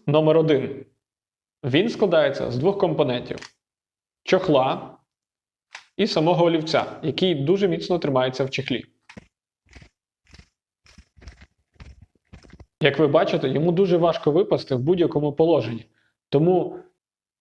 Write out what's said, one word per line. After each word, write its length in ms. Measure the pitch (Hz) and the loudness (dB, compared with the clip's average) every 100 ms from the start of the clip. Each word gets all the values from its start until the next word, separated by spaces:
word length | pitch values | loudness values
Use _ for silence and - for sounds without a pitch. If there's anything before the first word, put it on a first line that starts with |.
| - | 0
номер 300 | 151 156 160 | 2 4 4
один. 480 | 156 135 117 - - _ _ _ _ _ _ _ | 4 2 -2 -10 -18 _ _ _ _ _ _ _
Він 240 | 139 139 226 | 0 2 2
складається 640 | - 208 165 143 135 120 | 0 0 2 2 -2 -6
з 80 | 123 | -2
двох 200 | 165 - | -2 0
компонентів: 600 | 170 135 131 123 - - - _ _ _ _ _ _ _ | 0 0 -2 -4 -8 -14 -16 _ _ _ _ _ _ _
чохла 720 | - 185 185 139 135 170 - - _ _ _ _ _ _ _ - - - | 0 0 2 2 2 -4 -10 -20 _ _ _ _ _ _ _ -20 -12 -4
і 60 | 208 | -2
самого 380 | 170 156 170 | 2 2 4
олівця, 420 | 170 165 156 135 104 - | 4 2 0 0 -2 -6
який 320 | 160 - 185 | -6 0 0
дуже 340 | 151 139 190 196 | 0 0 2 0
міцно 300 | 165 - 170 | -2 -2 -2
тримається 460 | 151 131 131 131 | 0 0 0 -2
в 60 | 135 | -4
чехлі. 340 | - - 123 - _ - - - _ _ _ _ - - _ _ _ _ - _ _ _ _ _ - _ _ - - - _ _ - - - - _ _ - - - - _ | -4 -4 -6 -8 _ -20 -20 -20 _ _ _ _ -20 -20 _ _ _ _ -20 _ _ _ _ _ -20 _ _ -20 -20 -20 _ _ -20 -20 -20 -20 _ _ -20 -20 -20 -20 _
Як 160 | 143 143 | 0 2
ви 80 | 151 | 2
бачите, 420 | 151 202 165 147 | 2 0 -2 -2
йому 240 | 135 170 | -2 0
дуже 240 | 170 196 175 | 0 2 2
важко 340 | 170 156 151 | 0 0 0
випасти 440 | 151 - 143 - | 0 2 -2 -2
в 60 | 127 | -2
будь-якому 520 | 139 180 160 147 147 | 0 0 0 0 -2
положенні. 540 | 135 160 147 120 113 - _ _ _ _ | 0 2 2 -2 -8 -14 _ _ _ _
Тому, 500 | 143 165 180 147 - - _ _ _ _ _ | 2 2 2 -2 -10 -20 _ _ _ _ _